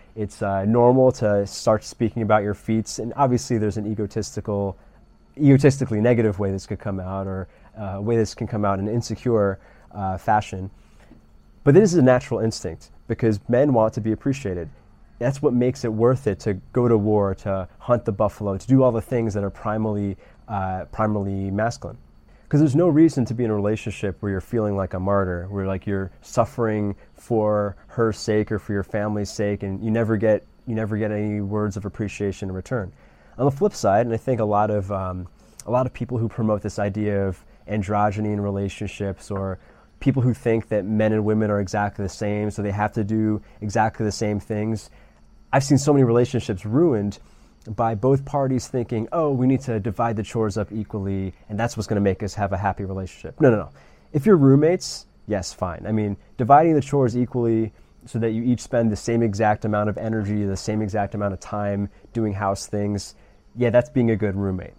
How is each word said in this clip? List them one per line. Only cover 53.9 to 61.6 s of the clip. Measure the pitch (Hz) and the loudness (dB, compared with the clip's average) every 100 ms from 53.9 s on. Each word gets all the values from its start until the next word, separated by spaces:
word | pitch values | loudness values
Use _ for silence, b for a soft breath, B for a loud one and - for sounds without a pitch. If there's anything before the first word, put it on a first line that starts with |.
| b b | b b
If | 151 | 0
you're | 190 180 | 6 8
roommates, | 135 139 156 180 - - - _ - | 8 8 6 2 -4 -14 -18 _ -6
yes, | 101 92 | -4 -4
fine. | - 90 82 101 | -6 -6 -6 -4
I | |
mean, | 110 104 101 b - | -2 -2 -6 b -4
dividing | 117 143 165 | 6 6 8
the | 151 | 2
chores | 139 143 127 123 | 2 0 2 0
equally | 123 123 117 113 110 b b _ - | -2 0 0 0 -2 b b _ -8
so | 117 | -2
that | 113 | -2
you | 113 | 0
each | 120 120 | 0 -2
spend | - 120 117 | 0 0 2
the | 101 | 0
same | - 117 | -2 0
exact | 117 98 107 107 113 | 0 2 0 0 0
amount | 104 107 | 0 -2
of | 101 | -2
energy, | 113 113 101 104 | -4 -4 -2 -2
the | 101 95 | -2 -4
same | - 107 | -4 -4
exact | 107 104 101 | -2 -4 -4
amount | 107 101 | -4 -4
of | 92 | -6
time | - 104 | -8 -6